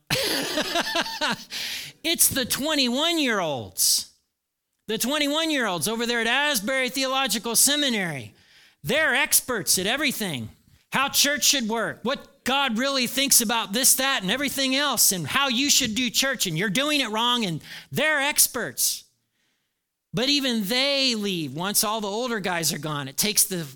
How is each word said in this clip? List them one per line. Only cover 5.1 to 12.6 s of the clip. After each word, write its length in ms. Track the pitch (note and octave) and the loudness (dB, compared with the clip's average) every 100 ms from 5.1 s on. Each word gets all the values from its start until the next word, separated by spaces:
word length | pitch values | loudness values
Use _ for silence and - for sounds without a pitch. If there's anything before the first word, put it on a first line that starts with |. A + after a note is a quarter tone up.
| D4+ C#4+ D4+ D#4+ D4 A3+ F3 D3+ | 0 0 0 0 0 0 -2 -2
over 200 | A3+ A#3 | -2 -2
there 140 | A#3+ | 0
at 60 | A3+ | 2
Asbury 640 | B3+ D4 C4 G#3 C4 B3+ | 2 2 0 -2 -2 -2
Theological 680 | B3+ C4 C4 C4+ G3+ A#3 | -2 -2 0 0 -2 -2
Seminary. 800 | A3+ - D4 C#4+ A3+ F3+ C#3+ G#2+ - _ - - _ | 2 4 4 0 0 -2 -6 -10 -16 _ -20 -20 _
They're 320 | C#3+ C4+ D#4 | -2 0 2
experts 640 | B3+ D4+ - - A#3 - - | 2 2 2 0 -4 0 0
at 80 | F#3 | 2
everything. 640 | C4+ D4 - G3+ C3+ A2 - _ _ - | 0 0 0 -4 -4 -8 -14 _ _ -4
How 180 | A3+ C4+ | 0 2
church 360 | - C#4+ D4 | 2 2 2
should 240 | - C#4+ A3 | 2 2 2
work, 320 | A3+ F#3+ - | 0 -2 -2
what 400 | A3+ C#4 - _ | -4 -4 -6 _
God 360 | - C4+ | -2 0